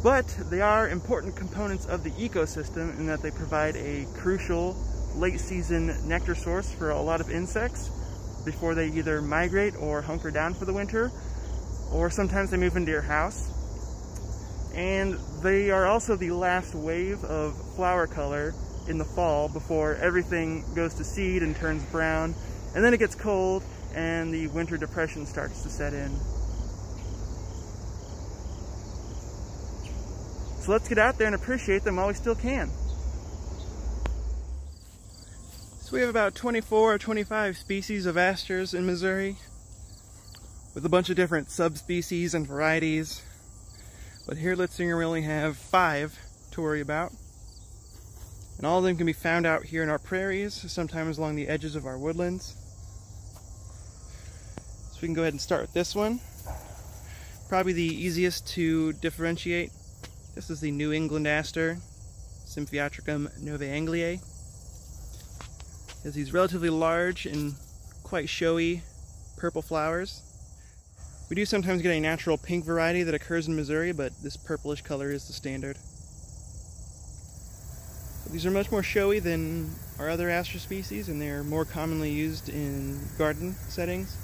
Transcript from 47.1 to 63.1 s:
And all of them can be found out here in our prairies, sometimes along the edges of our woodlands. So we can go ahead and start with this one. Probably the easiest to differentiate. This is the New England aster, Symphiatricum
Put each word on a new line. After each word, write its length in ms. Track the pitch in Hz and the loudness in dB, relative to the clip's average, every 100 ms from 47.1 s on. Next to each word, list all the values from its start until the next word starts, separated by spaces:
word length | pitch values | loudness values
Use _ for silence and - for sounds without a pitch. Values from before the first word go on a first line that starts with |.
| - - - - - - - - - - - - - - - | -6 -18 -16 -18 -16 -16 -16 -18 -18 -16 -16 -14 -14 -14 -4
And 100 | 147 | 4
all 120 | 175 | 6
of 40 | |
them 140 | 185 175 | 6 4
can 80 | 170 | 2
be 80 | |
found 320 | 156 170 170 165 | 2 2 4 6
out 180 | 156 | 4
here 200 | - 160 | 2 0
in 40 | 160 | 2
our 120 | 151 | 0
prairies, 680 | - 185 190 190 202 - 175 | 0 0 0 0 -2 -4 -6
sometimes 480 | - 160 160 160 151 | -2 -2 0 -2 0
along 200 | 156 151 | -2 -2
the 100 | 147 | 0
edges 300 | 151 151 151 | -2 -2 -4
of 80 | 131 | -6
our 120 | 131 | -4
woodlands. 560 | 147 165 175 185 - - - - - - - - - - - - - - - - - - - - - - - - - | -2 0 0 -2 -6 -14 -16 -14 -14 -14 -14 -16 -14 -16 -16 -14 -14 -14 -14 -14 -14 -14 -14 -14 -12 -14 -12 -12 -12
So 80 | - | -6
we 60 | 170 | 0
can 60 | |
go 80 | 165 | 4
ahead 100 | 165 | 4
and 80 | 143 | 2
start 220 | - 160 | 0 0
with 100 | 120 | 2
this 240 | 170 175 202 | 0 2 2
one. 240 | 214 240 - - - - - - - - - - - - - | 2 2 -4 -12 -8 -8 -8 -14 -12 -14 -14 -14 -14 -14 0
Probably 240 | 185 185 | 2 4
the 120 | 170 | 4
easiest 640 | 170 160 175 165 180 170 - | 2 2 0 2 2 2 -4
to 440 | - 165 160 160 | 0 4 4 2
differentiate. 800 | 156 165 - 165 170 175 170 170 - - - - - - - | 0 -4 0 0 0 0 0 -2 -6 -18 -16 -14 -14 -14 -12
This 140 | - | -8
is 100 | 156 | -4
the 120 | 151 | -2
New 200 | 143 151 | 0 0
England 340 | 151 160 151 151 | 2 2 2 2
aster, 520 | 151 151 - 160 170 - - - - - - | 2 0 0 0 0 -8 -16 -16 -14 -14 -14
Symphiatricum 840 | - - 147 143 143 - - | -10 -6 -4 -2 -2 -2 -4